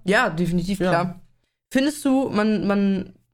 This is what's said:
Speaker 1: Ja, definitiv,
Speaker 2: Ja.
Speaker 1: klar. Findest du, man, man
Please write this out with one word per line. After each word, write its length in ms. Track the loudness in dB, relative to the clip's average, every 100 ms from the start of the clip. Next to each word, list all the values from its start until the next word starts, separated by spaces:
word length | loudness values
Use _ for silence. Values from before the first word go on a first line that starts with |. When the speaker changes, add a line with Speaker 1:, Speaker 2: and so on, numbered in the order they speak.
Speaker 1:
Ja, 260 | 0 2 2
definitiv, 500 | 0 -2 -2 -2 -2
Speaker 2:
Ja. 80 | 0
Speaker 1:
klar. 300 | 0 -2 -6 -18 _ _ _ -4
Findest 320 | 0 0 0
du, 260 | 0 0 0
man, 360 | 0 0 0 0
man 480 | 2 0 0 -6 -14 _